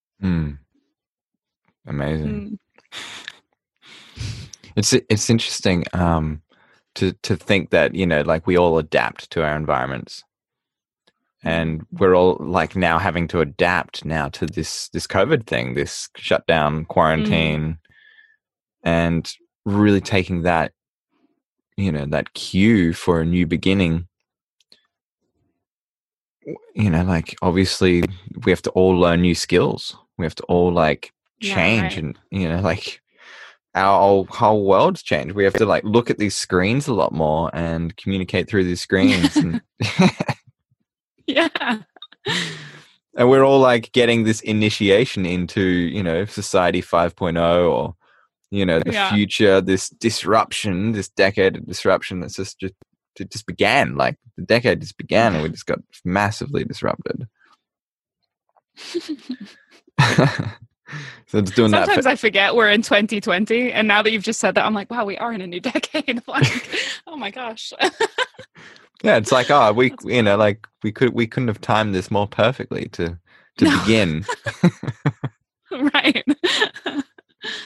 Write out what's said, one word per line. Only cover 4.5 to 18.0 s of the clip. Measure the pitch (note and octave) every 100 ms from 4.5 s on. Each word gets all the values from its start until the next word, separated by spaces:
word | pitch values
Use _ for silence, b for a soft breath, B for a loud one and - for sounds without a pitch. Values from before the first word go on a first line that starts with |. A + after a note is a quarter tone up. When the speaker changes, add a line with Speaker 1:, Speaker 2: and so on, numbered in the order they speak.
| B B B
Speaker 1:
It's, | G#2
it's | - - G#2 -
interesting, | A#2 - - G#2 F2 -
um, | F2 F2 E2 D#2+ D#2 _ b b b b
to, | - F#2+ -
to | - F#2
think | - G2+ -
that, | E2+ D2
you | E2+ F#2
know, | D#2
like, | D2 D#2+ F2
we | F2
all | F2 E2
adapt | D#2 C#2 A#1 - -
to | -
our | D#2 D2+
environments. | D#2 C#2 B1+ C2 - - - _ _ _ _ _ _ _ _ _ _ _
And | D#2+ E2 D#2+ D#2+
Speaker 2:
Mm. | - F3
Speaker 1:
we're | F#2+ F2+
all, | F2+ -
like, | B1+ F2+ D#2
now | G2 F2 E2
having | F#2+ F2 E2
to | F2
adapt | D2+ C#2 F2 F2+ - -
now | - D#2 C#2+
to | - E2+
this, | - D#2+ - -
this | F2+ -
covid | G2 G#2+ D#3 A2
thing, | C2 B1
this | B1+ C#2+ - - -
shutdown, | - - - E2 D2+ D#2
Speaker 2:
Mm. | D#2
Speaker 1:
quarantine, | - D#2+ D#2+ - E2 D#2+ D#2 D#2 D#2+ _ b